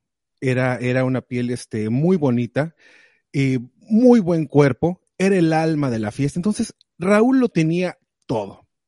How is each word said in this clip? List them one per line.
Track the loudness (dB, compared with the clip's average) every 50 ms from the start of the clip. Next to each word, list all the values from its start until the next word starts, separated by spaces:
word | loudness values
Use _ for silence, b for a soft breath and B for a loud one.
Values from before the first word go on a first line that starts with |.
| _ _ _ _ _ _ _ _
era, | -4 -2 -2 0 -2 -2 -4
era | -4 -4 -2 -2 -2 -2
una | -2 -2 -4
piel, | -6 _ -6 -6 -4 -4
este, | -6 -8 -10 -8 -8 -6 -4 -2
muy | -2 0 0 0 0
bonita, | 0 0 0 0 -2 -2 -4 -4 -4 -6 -6 b b b b b b b b b b b _ -4
eh, | -2 -2 0 -2 -4 -6 -10 _
muy | _ _ -2 2 4 6 6 6 6
buen | 4 2 -2 -2 -2
cuerpo, | 2 2 4 4 4 2 0 -2 -4 -4 -6 _ _ _
era | -2 0 2 2
el | 2 2 2
alma | 2 0 0 0 0 0 -2 -2
de | -2 -2
la | -4 -4
fiesta. | -4 -4 -4 -4 -4 -2
Entonces, | -2 -2 -2 -2 -6 -8 -10 _ _ _ _
Raúl | -6 0 2 2 4 4 4 4 2
lo | 2 2
tenía | 2 0 0 0 0 -2 -4 -6 -8 _ _ _ _ _ _
todo. | -6 -6 -4 -6 -8 -12 -20 _ _ _ _ _